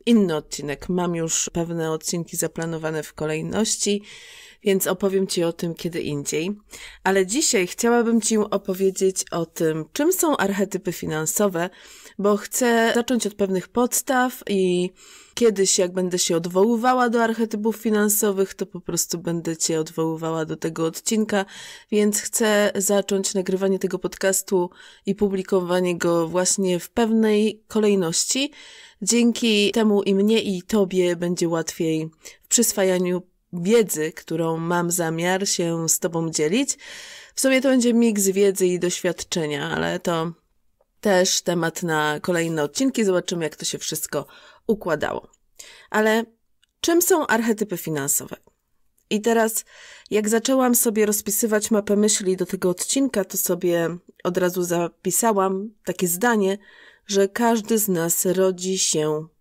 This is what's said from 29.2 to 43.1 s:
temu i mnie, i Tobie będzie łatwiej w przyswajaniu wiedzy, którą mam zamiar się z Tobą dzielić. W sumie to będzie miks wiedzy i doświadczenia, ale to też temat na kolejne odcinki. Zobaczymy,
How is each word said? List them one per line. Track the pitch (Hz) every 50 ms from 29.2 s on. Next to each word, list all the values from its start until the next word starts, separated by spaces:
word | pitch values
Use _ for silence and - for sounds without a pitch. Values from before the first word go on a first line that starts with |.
| 233 240 220 - 240 226 214 208 208 190
temu | - 233 220 220 202 202
i | - 196 196
mnie, | 196 202 214 226 220
i | - 202 185 175
Tobie | - - 226 208 196 180 185 185 180 175 175
będzie | 170 175 175 180 - 175 165
łatwiej | 170 165 160 - - - 170 160 160 156 160 160 - _ - - - _
w | _ -
przyswajaniu | - 247 220 - - 208 190 190 185 180 185 180 180 175 - _ _ _ _ _
wiedzy, | 175 175 170 196 233 233 208 - - 151 156 160
którą | - - - - 165 165 165 165 165
mam | 160 165 170 175 175 170 170
zamiar | 165 175 170 160 165 165 170 180 185 190 202 196
się | - - 170 165 165 165 165 160
z | - -
Tobą | - 175 165 165 165 165
dzielić. | 160 - 151 156 190 262 285 - - - - - - - - - - - - - _
W | -
sumie | - 269 262 262
to | 262 269
będzie | 262 254 233 240 226
miks | 233 233 233 208 208 190 196
wiedzy | 185 196 202 196 190 196 185
i | 180 180 175
doświadczenia, | 175 175 - - - 175 170 - - - - 180 160 147 147 143 151 151
ale | 151 160 165 170 175 175
to | - 180 170 165 160 170 165 - _ _ _ _ _ _ _ _ _ _ _ _
też | - 208 190 180 185 190 - -
temat | - 185 175 175 165 165 165 -
na | 175 170 156 151 151 151 151 151
kolejne | - 185 175 165 165 165 165 156
odcinki. | 147 147 - - 269 269 - 240 214
Zobaczymy, | 190